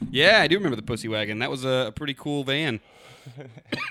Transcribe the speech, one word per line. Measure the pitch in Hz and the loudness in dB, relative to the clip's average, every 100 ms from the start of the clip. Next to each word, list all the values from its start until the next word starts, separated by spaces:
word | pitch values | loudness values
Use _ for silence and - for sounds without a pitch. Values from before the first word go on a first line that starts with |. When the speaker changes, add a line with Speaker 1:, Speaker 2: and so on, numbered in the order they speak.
| - | -4
Speaker 1:
Yeah, | 139 175 220 | 4 6 6
I | 156 | 6
do | 196 | 2
remember | 170 113 | 0 -2
the | |
Pussy | 107 113 113 | -4 -6 -2
Wagon. | 107 104 107 | -2 -2 -2
That | 135 | -4
was | 139 131 | -4 0
a, | 127 113 | 0 0
a | |
pretty | 107 147 | -6 -8
cool | 131 147 143 | -6 -4 -4
van. | 131 139 156 110 - | -2 -2 -2 -4 -8
Speaker 2:
<laughs> | - - - 131 123 131 113 - - - | -20 -20 -20 -20 -18 -20 -20 -12 -10 -8